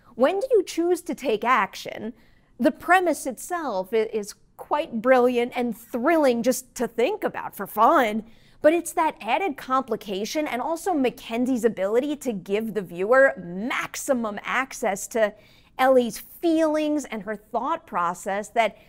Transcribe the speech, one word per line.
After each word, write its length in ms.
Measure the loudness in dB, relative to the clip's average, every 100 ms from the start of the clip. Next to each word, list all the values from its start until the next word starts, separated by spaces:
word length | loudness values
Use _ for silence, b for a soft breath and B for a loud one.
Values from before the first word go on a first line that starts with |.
| b 0
when 240 | 0 2
do 80 | 2
you 140 | 2
choose 380 | 2 -2 0 0
to 120 | -4
take 300 | -6 -2 -2
action? 720 | 2 0 0 -6 -12 -10 -12 -14 b b b b
The 120 | 0
premise 560 | 0 2 4 4 0 -4
itself 640 | -8 -6 -6 -4 -4 0
i-, 160 | 0 0
is 220 | -4 -8 -12 _ -14
quite 460 | -4 -2 -2 0
brilliant 500 | 4 6 6 2 -2 -2
and 220 | -4 -4
thrilling 640 | -8 -2 2 4 4 2
just 320 | 2 0 -4 -6
to 120 | -4
think 360 | 0 -2 0
about 320 | -6 -6 -10 -10
for 120 | -4
fun, 560 | 4 4 6 2 -2 -8 b b b
but 100 | 2
it's 200 | 2 0
that 240 | -2 -2 -2
added 340 | -2 0 0 -4
complication 920 | -2 -2 0 -6 -4 -6 -4 -4 -4
and 160 | -4
also 320 | -4 -4 0 2
Mackenzie's 680 | 0 -2 -6 -2 0 0
ability 520 | 0 0 0 0 0 -4
to 180 | -6
give 400 | -6 -4 -4 -2
the 80 | -6
viewer 540 | -6 -4 2 6 6 2
maximum 1000 | -8 -8 -4 -4 -6 -6 -2 -2 -2 -6
access 640 | -4 -2 -4 -4 -4 -4 -4
to 260 | 0 0 -2 b b b 2
Ellie's 400 | 6 6 4 -4
feelings 880 | -14 -4 2 2 2 2 0 -2 -4
and 160 | -8
her 120 | -8 -10
thought 500 | -6 -4 -2 -4 -4
process 640 | -2 -2 -2 -4 -4 -2
that 280 | 0 0 -2